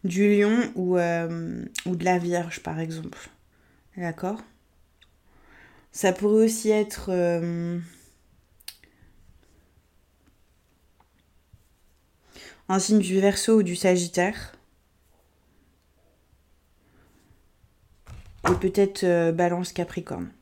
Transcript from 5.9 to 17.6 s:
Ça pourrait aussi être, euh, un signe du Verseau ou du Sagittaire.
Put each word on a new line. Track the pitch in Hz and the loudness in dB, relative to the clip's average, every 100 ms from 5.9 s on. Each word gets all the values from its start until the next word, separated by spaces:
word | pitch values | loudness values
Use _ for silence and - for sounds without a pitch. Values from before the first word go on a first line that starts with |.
Ça | - 190 | 0 0
pourrait | 185 208 220 226 | 2 2 4 4
aussi | 226 214 | 2 0
être, | 214 214 - - | 2 0 -6 -4
euh, | 180 175 170 170 170 170 175 170 - _ _ _ _ _ _ - - _ _ - _ - _ _ _ _ _ _ _ _ _ _ _ _ _ _ _ _ _ _ _ _ _ _ - _ _ _ _ _ _ _ - - - - | 0 0 0 -2 -4 -4 -6 -10 -20 _ _ _ _ _ _ -20 -20 _ _ -20 _ -20 _ _ _ _ _ _ _ _ _ _ _ _ _ _ _ _ _ _ _ _ _ _ -20 _ _ _ _ _ _ _ -20 -20 -20 -2
un | 190 | -2
signe | 190 214 | 4 4
du | 180 190 | 4 2
Verseau | 196 196 - 220 | 2 2 4 4
ou | |
du | 185 175 | 4 0
Sagittaire. | 190 180 175 - 180 214 - - _ _ _ _ _ _ _ _ _ _ _ _ _ _ _ _ _ _ _ _ _ _ _ _ _ _ _ _ _ _ | 2 2 0 0 -2 -2 -14 -20 _ _ _ _ _ _ _ _ _ _ _ _ _ _ _ _ _ _ _ _ _ _ _ _ _ _ _ _ _ _